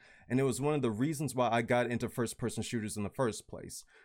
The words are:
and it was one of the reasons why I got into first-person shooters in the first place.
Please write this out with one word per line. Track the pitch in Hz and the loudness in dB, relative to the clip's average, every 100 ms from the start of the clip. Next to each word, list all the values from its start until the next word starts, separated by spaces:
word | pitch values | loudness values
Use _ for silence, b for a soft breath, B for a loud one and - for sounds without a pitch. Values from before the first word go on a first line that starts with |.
| B B - | B B -2
and | 123 | 2
it | |
was | 135 110 | 2 2
one | 143 | 0
of | 151 | 2
the | 123 | 2
reasons | 107 139 147 151 | 2 0 0 -2
why | 120 120 | 2 2
I | 113 | 2
got | 113 123 120 | 4 2 2
into | 117 117 | 0 -2
first-person | - 113 - 117 110 | -2 -4 -2 -4 -2
shooters | 104 120 107 107 | -2 -2 -2 -2
in | |
the | 101 | -4
first | - 127 104 - | 0 0 -2 -8
place. | - - - b b | -12 -12 -12 b b